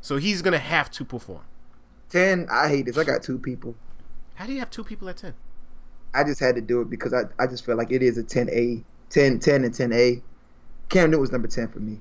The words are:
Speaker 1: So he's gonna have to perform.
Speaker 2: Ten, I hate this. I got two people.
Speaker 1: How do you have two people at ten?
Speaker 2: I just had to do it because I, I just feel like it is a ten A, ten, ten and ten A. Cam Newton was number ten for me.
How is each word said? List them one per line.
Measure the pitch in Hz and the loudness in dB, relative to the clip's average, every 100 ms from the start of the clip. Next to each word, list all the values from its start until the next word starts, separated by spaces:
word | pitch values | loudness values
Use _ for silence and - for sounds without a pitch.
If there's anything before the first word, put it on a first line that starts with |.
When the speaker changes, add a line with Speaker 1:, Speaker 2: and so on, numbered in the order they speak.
Speaker 1:
So | - 139 | -4 0
he's | 190 185 | 0 0
gonna | 180 156 | 2 0
have | 143 160 135 | 2 0 0
to | - 131 | -4 -8
perform. | 123 - 87 - - - - - - - | -10 -10 -14 -14 -14 -16 -20 -20 -20 -2
Speaker 2:
Ten, | 175 190 180 160 | 2 4 2 0
I | 120 147 | 2 4
hate | 143 123 | 2 0
this. | 143 | 0
I | |
got | - - | 2 0
two | - 131 | -2 -6
people. | 135 123 123 117 - - - - - - | -4 -6 -10 -12 -12 -12 -8 -8 -8 -10
Speaker 1:
How | 214 | -8
do | |
you | 269 | -6
have | 240 | -6
two | - | -8
people | 208 214 185 | -8 -8 -8
at | 175 | -8
ten? | 180 - - - - - - - - | -10 -10 -10 -10 -10 -12 -12 -12 -4
Speaker 2:
I | 131 | 0
just | 147 135 | 2 2
had | 127 120 | 2 2
to | |
do | 110 120 | 2 0
it | 113 | 0
because | 117 120 | -4 0
I, | 127 104 - | 0 0 0
I | 127 | -2
just | 123 - | -2 -2
feel | 117 | 0
like | 117 | 2
it | 127 | 4
is | 127 117 | 4 2
a | |
ten | 110 127 120 | -2 0 0
A, | 117 120 117 - - - | 2 0 -2 -8 -20 0
ten, | 147 139 117 | 4 6 4
ten | 156 139 | 4 4
and | 123 | 2
ten | - 123 | 0 0
A. | 117 123 120 - - - - - - - | 4 4 4 -4 -16 -20 -20 -16 -10 2
Cam | 185 160 | 6 6
Newton | 156 | 6
was | 127 | 2
number | 127 110 | 2 0
ten | 123 113 | 0 -2
for | 101 | -6
me. | 107 107 | -8 -8